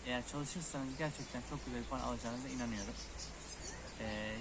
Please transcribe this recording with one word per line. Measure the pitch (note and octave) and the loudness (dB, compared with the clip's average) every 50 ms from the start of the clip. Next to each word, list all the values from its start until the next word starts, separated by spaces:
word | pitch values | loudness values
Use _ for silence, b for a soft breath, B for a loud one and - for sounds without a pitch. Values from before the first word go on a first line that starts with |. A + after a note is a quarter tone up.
| - | 0
eğer | - B2 B2 B2 - | 4 4 4 4 2
çalışırsanız | - D3 D3 C#3+ - F#3 D#3 - - C#3 C3+ C3 C3 C#3+ | 0 0 0 2 2 0 0 2 2 2 0 0 2 2
gerçekten | D#3+ D3+ D3 - C3 - - B2 A#2+ - | 2 2 2 0 -4 -2 -2 -2 -2 -2
çok | - B2+ - | -2 -2 -2
güzel | C3 B2 A#2+ | 0 0 0
bir | A2+ | 0
puan | - C3 B2+ | 0 0 2
alacağınıza | B2 A#2+ B2 A#2 A2 A#2 A#2 B2 C3 C3+ | 2 2 2 2 0 0 0 0 0 0
inanıyorum. | B2+ B2+ B2 A#2 A2+ G#2 G2+ G#2+ A2+ - - - - - - - - - - - - - - - - - - - - - | 0 2 2 2 2 2 0 0 -2 -4 -4 -4 -4 -4 -6 -6 -6 -6 -6 -6 -6 -6 -4 -4 -4 -4 -6 -6 -4 -2
Ee, | A2+ G#2+ G#2+ G#2+ G#2+ G#2+ A2 A2+ | 0 0 2 2 2 0 0 0